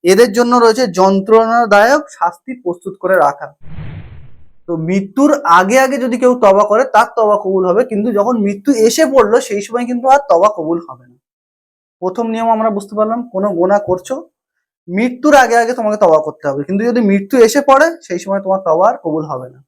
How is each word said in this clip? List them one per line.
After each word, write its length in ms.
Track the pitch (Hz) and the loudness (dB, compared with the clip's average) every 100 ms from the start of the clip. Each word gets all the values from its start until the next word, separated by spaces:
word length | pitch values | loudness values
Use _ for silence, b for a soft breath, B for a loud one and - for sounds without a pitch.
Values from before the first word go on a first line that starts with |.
এদের 300 | 170 196 240 | 2 4 2
জন্য 220 | 202 240 247 | 2 0 2
রয়েছে 320 | 226 220 247 | 2 2 -2
যন্ত্রণাদায়ক 1120 | 175 190 196 196 220 226 233 233 202 226 294 294 | 2 2 2 2 2 2 0 2 4 4 2 -2
শাস্তি 520 | - - 233 - 254 | -6 -6 -6 -16 -10
প্রস্তুত 320 | 175 175 190 185 | -8 -8 -12 -10
করে 160 | 180 190 | -2 2
রাখা। 380 | 147 139 151 _ - - - - - - - - - - - | 0 -2 -14 _ -16 -14 -14 -16 -18 -20 -20 -20 -20 -20 -10
তো 100 | 165 | -6
মৃত্যুর 640 | 160 190 196 - 294 285 | -2 -4 -4 -2 0 0
আগে 360 | - 175 190 254 | 2 2 4 2
আগে 180 | 269 269 | 0 -2
যদি 200 | 247 240 | -4 0
কেউ 220 | 254 247 | 0 2
তওবা 240 | 214 190 | 4 4
করে, 200 | 208 214 | 2 0
তার 220 | 262 214 226 - | 2 2 2 0
তওবা 220 | 214 208 | 0 0
কবুল 280 | 190 190 180 | 0 -2 0
হবে, 200 | 185 247 | 0 0
কিন্তু 260 | 214 220 | -2 -2
যখন 260 | 202 208 240 | -2 0 0
মৃত্যু 360 | 202 202 - | -2 -2 -2
এসে 320 | 247 220 269 320 | 2 2 2 2
পড়লো, 360 | 269 208 240 | 2 4 2
সেই 200 | 269 208 | 0 -8
সময় 240 | 202 233 240 | -6 -6 -4
কিন্তু 220 | 247 254 | -4 2
আর 120 | 277 277 | 2 4
তওবা 200 | 170 202 208 | 2 2 -2
কবুল 220 | 156 170 165 | -6 -6 -8
হবে 180 | 127 123 | -20 _
না। 80 | _ _ _ _ _ _ _ _ _ | _ _ _ _ _ _ _ _ _
প্রথম 280 | 180 185 226 | -8 -6 -6
নিয়ম 220 | 220 226 | -4 -2
আমরা 200 | 220 220 | 0 0
বুঝতে 260 | 202 202 214 | -4 -8 -4
পারলাম, 340 | 214 233 240 | -4 -4 -8
কোনো 200 | 185 202 | -6 -4
গুনাহ 300 | 165 185 208 | -2 0 0
করছো, 500 | 202 180 - 269 339 _ _ _ _ _ - | -2 -6 -6 -12 -12 _ _ _ _ _ -8
মৃত্যুর 460 | 180 247 247 294 294 | -4 -4 -2 2 4
আগে 220 | 240 233 | 4 2
আগে 160 | 233 | 0
তোমাকে 240 | 247 214 208 | -2 -4 0
তওবা 220 | 190 156 | 2 2
করতে 280 | 156 147 147 | 0 -8 -6
হবে, 160 | 139 | -6
কিন্তু 220 | 143 196 233 | -4 -2 -2
যদি 160 | 240 | 0
মৃত্যু 360 | 208 196 196 262 | 2 0 0 2
এসে 240 | 226 - | 4 4
পড়ে, 360 | - 269 320 330 | 2 4 2 -2
সেই 180 | - 175 | -10 -10
সময় 220 | 190 196 | -6 -6
তোমার 180 | 190 190 | -2 -4
তওবা 300 | 185 160 202 | 0 2 2
আর 80 | 247 | 0
কবুল 280 | 165 156 156 | -6 -6 -6
হবে 240 | 131 127 | -10 -12
না। 140 | 127 | -20